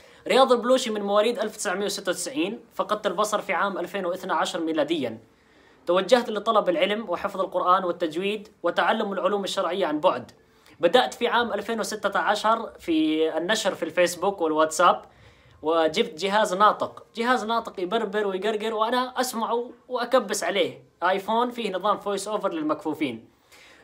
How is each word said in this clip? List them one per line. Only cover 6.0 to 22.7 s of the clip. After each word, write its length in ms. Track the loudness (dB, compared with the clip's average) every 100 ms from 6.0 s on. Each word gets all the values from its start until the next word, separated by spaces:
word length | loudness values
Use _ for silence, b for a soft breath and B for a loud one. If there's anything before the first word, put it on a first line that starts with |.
| 4 2 2
لطلب 400 | -2 0 2 2
العلم 400 | 2 2 0 -4
وحفظ 320 | -4 -4 -4
القرآن 420 | -2 0 4 4
والتجويد 680 | 2 -2 -2 -2 -4 -4 -8 _
وتعلم 500 | -2 2 2 2 -2
العلوم 300 | -2 0 0
الشرعية 420 | -2 -2 -2 0 -2
عن 140 | 2
بعد. 320 | 2 2 -4 -20 b b b b
بدأت 340 | 4 4 4
في 140 | 0 0
عام 260 | 0 0
ألفين 260 | -4 -4 -4
وستة 400 | -4 -4 -2 0
عشر 520 | 0 2 2 0 -2 -8
في 580 | -2 2 2 2 0 0
النشر 380 | 0 0 0 -2
في 80 |
الفيسبوك 580 | -2 2 2 2 -2 0
والواتساب، 640 | 0 2 2 4 4 4 -2 b b b b b
وجبت 520 | 0 2 2 2 -2
جهاز 400 | -4 -2 2 2
ناطق، 500 | 4 4 4 -2 -8 -14 -4
جهاز 300 | 0 0 0
ناطق 340 | -2 -4 -6
يبربر 480 | -2 -2 0 -2 -2
ويقرقر 460 | -2 -2 -2 -2
وأنا 460 | -2 0 0 -2 -2
أسمعه 500 | -4 -2 -2 -2 -4 -12 -8
وأكبس 540 | -6 2 2 2 -2
عليه، 400 | -2 0 0 -4 -18 _
آيفون 480 | 0 0 0 0 0
فيه 240 | -2 -6 -2
نظام 220 | 0 -2
فويس 300 | -2 -6 -4
أوفر 260 | -4 -2
للمكفوفين. 840 | -2 -2